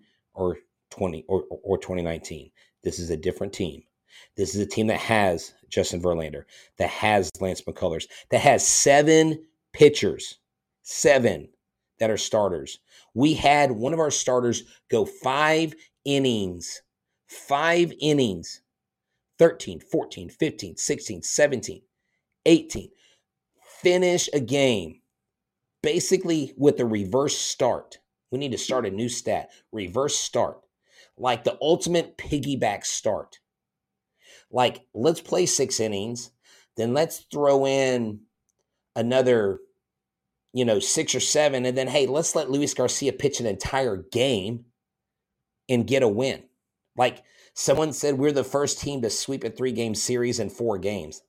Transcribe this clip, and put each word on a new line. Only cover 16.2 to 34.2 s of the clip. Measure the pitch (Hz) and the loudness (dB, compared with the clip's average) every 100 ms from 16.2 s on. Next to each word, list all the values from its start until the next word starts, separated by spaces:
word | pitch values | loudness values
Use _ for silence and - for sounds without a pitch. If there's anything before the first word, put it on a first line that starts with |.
| 135 110 95 87 - - _ _ _ _ _ | 2 0 -2 -6 -12 -16 _ _ _ _ _
five | - - 143 160 170 170 - | -20 -4 0 2 4 2 0
innings, | 147 147 123 87 - - _ _ _ _ _ _ _ _ | 0 2 2 -2 -10 -18 _ _ _ _ _ _ _ _
thirteen, | 165 - - 82 | 4 4 -10 -14
fourteen, | - 160 - - 87 | -4 -4 -4 -10 -16
fifteen, | - 156 - 95 - | -4 -4 -4 -14 -8
sixteen, | - 147 - 92 | -6 -6 -6 -10
seventeen, | - - 196 127 95 92 _ _ _ _ _ _ 151 | -6 0 0 0 -8 -14 _ _ _ _ _ _ 4
eighteen. | 165 - 110 95 _ _ _ _ _ _ _ _ - | 4 4 -12 -14 _ _ _ _ _ _ _ _ -2
Finish | 185 180 180 175 - | 2 4 2 2 0
a | 147 | -2
game | 117 139 135 110 82 - _ _ _ _ _ _ _ _ | 0 2 2 2 -4 -14 _ _ _ _ _ _ _ _
basically | 151 165 170 185 180 160 135 - | -2 0 0 0 0 -2 -2 2
with | 143 143 | 2 2
a | 120 | 0
reverse | 107 98 120 143 - | -2 0 0 0 -2
start. | - - 123 87 - - _ _ _ | -6 -2 0 -2 -6 -20 _ _ _
We | 127 | -6
need | 143 | -6
to | 107 | -6
start | - 131 110 | -2 -2 -2
a | |
new | 95 120 | -4 -6
stat. | 120 - 92 76 _ _ | -6 -4 -4 -4 _ _
Reverse | 110 90 98 139 - | -10 -6 -2 -2 -2
start. | - 120 87 - _ _ _ _ - _ | -4 -2 -2 -4 _ _ _ _ -20 _
Like | 123 120 | -2 0
the | - - | -2 -2
ultimate | 143 170 - 170 165 - | 0 2 2 -2 -2 -10
piggyback | - 147 139 131 117 101 - | -6 -4 -4 -2 -2 -2 -6
start. | - - 92 - - _ _ _ _ _ _ _ _ | -4 -2 -4 -6 -20 _ _ _ _ _ _ _ _